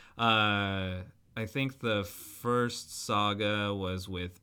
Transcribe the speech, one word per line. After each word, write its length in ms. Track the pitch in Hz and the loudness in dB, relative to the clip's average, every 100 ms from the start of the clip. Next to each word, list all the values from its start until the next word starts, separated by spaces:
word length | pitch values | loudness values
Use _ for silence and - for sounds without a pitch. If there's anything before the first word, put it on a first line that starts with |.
| - - | -14 0
Uh, 840 | 117 110 107 101 98 98 92 92 92 - _ - | 4 6 6 4 2 0 -2 -4 -10 -16 _ -8
I 100 | 110 | -6
think 340 | 139 135 131 | -2 -2 -2
the 240 | 120 104 | 0 0
first 1000 | 95 - - - 120 120 120 120 - - | 0 -8 -16 -8 0 2 0 -2 -12 -10
saga 720 | - 104 104 101 104 104 104 | -2 0 2 2 0 2 0
was 340 | 101 92 92 92 | 0 -2 -4 -4
with 300 | 90 90 - | -6 -6 -10